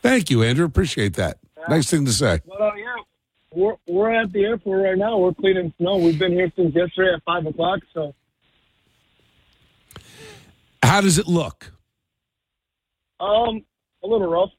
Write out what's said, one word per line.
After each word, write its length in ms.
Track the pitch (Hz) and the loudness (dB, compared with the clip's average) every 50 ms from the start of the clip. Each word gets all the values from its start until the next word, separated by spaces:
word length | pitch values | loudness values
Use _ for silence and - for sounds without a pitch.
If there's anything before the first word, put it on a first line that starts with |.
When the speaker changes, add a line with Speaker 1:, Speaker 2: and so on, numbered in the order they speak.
Speaker 1:
Thank 280 | - 240 262 254 175 - | 2 4 2 2 2 2
you, 120 | 135 117 | 2 2
Andrew. 220 | 110 117 123 135 175 | 2 2 2 0 0
Appreciate 480 | 160 135 - 190 147 - - 107 101 87 | 0 2 0 0 0 -2 -2 -2 -2 -2
that. 240 | - 95 78 - _ _ _ _ - - - | -2 -4 -4 -4 _ _ _ _ -14 -4 0
Nice 220 | 117 165 143 - | 0 0 2 0
thing 140 | - 156 143 | 0 0 2
to 60 | 131 | 0
say. 280 | 113 104 131 110 85 82 - | 0 0 2 0 0 0 -4
Speaker 2:
But, 140 | - 185 202 | -8 -4 -2
uh, 100 | 214 208 208 | -2 -2 -2
yeah, 200 | 202 - 480 - - - _ _ _ _ _ _ _ _ _ | -4 -10 -10 -10 -12 -12 _ _ _ _ _ _ _ _ _
we're, 220 | - 170 190 214 - - _ | -2 -2 0 0 -2 -4 _
we're 240 | - 175 185 208 226 226 | -4 0 0 2 2 2
at 180 | 226 226 190 | 0 0 0
the 120 | 180 208 196 | 0 0 0
airport 400 | 214 233 226 _ 208 190 190 196 | 0 0 -4 _ -2 0 0 2
right 120 | 190 190 185 | 2 2 0
now. 200 | 202 220 233 202 | 0 0 2 2
We're 160 | 180 180 170 | 2 2 0
cleaning 380 | - 196 196 190 185 180 165 - _ | 0 0 0 2 2 -2 -6 -4 _
snow. 180 | 170 180 202 | -2 0 0
We've 220 | 190 170 170 165 151 | 2 2 2 2 2
been 140 | 190 180 | 0 0
here 180 | 175 180 185 170 - | 2 0 0 -2 0
since 180 | - 180 165 139 | 0 0 0 2
yesterday 400 | 170 180 170 - 185 185 185 175 | 0 -2 -2 0 0 0 0 0
at 80 | 160 _ | -2 _
five 220 | - 170 175 160 | -4 -4 -2 -2
o'clock, 340 | 156 - - 165 180 190 196 - _ _ | -6 -4 -4 -2 -2 -2 -4 -6 _ _
so. 200 | 165 156 143 143 _ _ _ _ _ _ _ _ _ _ _ _ _ _ _ _ _ _ _ _ _ _ _ _ _ _ _ _ _ _ _ _ _ _ _ - - - - - - 110 107 - - - - _ _ _ _ _ _ | -8 -8 -8 -10 _ _ _ _ _ _ _ _ _ _ _ _ _ _ _ _ _ _ _ _ _ _ _ _ _ _ _ _ _ _ _ _ _ _ _ -20 -20 -20 -20 -20 -20 -20 -20 -20 -20 -20 -20 _ _ _ _ _ _
Speaker 1:
How 180 | - 120 175 202 | 2 2 4 4
does 180 | 196 190 165 165 | 4 2 2 2
it 80 | 214 | 0
look? 460 | - 175 170 147 95 - _ - - - _ _ _ _ _ _ _ _ _ _ _ _ _ _ _ _ _ _ _ _ _ _ _ _ _ _ _ _ _ | 0 -2 -2 -2 -4 -10 _ -20 -20 -20 _ _ _ _ _ _ _ _ _ _ _ _ _ _ _ _ _ _ _ _ _ _ _ _ _ _ _ _ _
Speaker 2:
Um, 440 | 175 196 208 220 240 233 220 220 - _ _ _ _ _ _ _ | -2 0 2 2 2 0 -4 -6 -12 _ _ _ _ _ _ _
a 40 | - | -4
little 220 | 196 226 220 196 170 | -2 0 0 0 0
rough. 200 | 165 170 190 196 _ | 0 0 0 -2 _